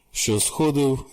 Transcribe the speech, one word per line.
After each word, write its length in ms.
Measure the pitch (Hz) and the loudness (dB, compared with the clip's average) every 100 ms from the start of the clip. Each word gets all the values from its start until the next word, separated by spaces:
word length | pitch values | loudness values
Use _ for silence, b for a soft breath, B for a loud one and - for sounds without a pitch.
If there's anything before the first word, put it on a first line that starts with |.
| _ | _
що 300 | - - 104 | -6 0 0
сходив 640 | - - 156 143 139 131 - | 0 0 0 2 2 0 -4